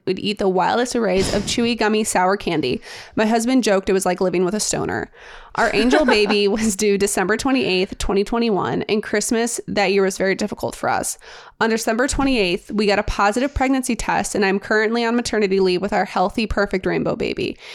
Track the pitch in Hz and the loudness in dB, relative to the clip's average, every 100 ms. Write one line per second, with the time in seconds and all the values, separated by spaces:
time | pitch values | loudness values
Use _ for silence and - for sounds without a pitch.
0 | - 185 196 208 196 185 170 220 254 247 | -6 -4 -4 -2 0 2 2 2 0 0
1 | 214 185 190 202 - - 233 233 214 214 | 0 0 0 -2 -2 -2 0 0 0 0
2 | 220 196 185 202 - 160 127 117 - - | 0 2 2 0 -2 -2 -2 -4 -8 -18
3 | - - 214 233 226 262 226 190 196 190 | -8 0 2 2 2 2 4 2 2 0
4 | 180 180 185 175 180 214 - - - 92 | 2 0 0 2 0 0 -2 -2 -2 -4
5 | - - - - - - 220 - 233 294 | -6 -12 -20 -20 -10 -2 0 2 4 4
6 | 277 214 208 208 202 208 220 190 208 202 | 4 4 4 2 2 2 0 0 2 2
7 | 196 - 185 226 277 262 - 185 190 - | 0 0 0 0 0 0 0 0 -2 -4
8 | - 196 208 233 233 190 - 165 - 214 | -2 0 0 0 0 0 0 -2 -2 -2
9 | - 214 - 226 240 - - 202 190 196 | -2 -2 0 0 -2 -4 -4 0 2 4
10 | 190 - 190 190 208 - 120 - 127 110 | 2 2 0 0 -4 -4 -8 -4 -2 -2
11 | - - - - - - 226 220 233 220 | -2 -8 -14 -20 -12 -2 0 0 0 0
12 | 269 - 277 254 185 185 - 208 214 202 | 0 0 0 2 0 -2 -4 -2 0 2
13 | 214 - 202 214 277 - 262 269 247 226 | 0 0 0 2 -2 0 0 0 0 -4
14 | - 165 - 202 196 196 - 214 220 233 | -2 -2 -2 0 0 0 0 0 2 0
15 | 233 240 233 214 202 196 185 180 196 208 | 0 0 0 0 2 2 2 2 0 -2
16 | 196 - 180 - 220 - 202 190 185 170 | 0 0 0 0 -2 0 -2 -2 -2 -2
17 | 165 - - - - - - | -2 -2 -2 -4 -6 -6 -14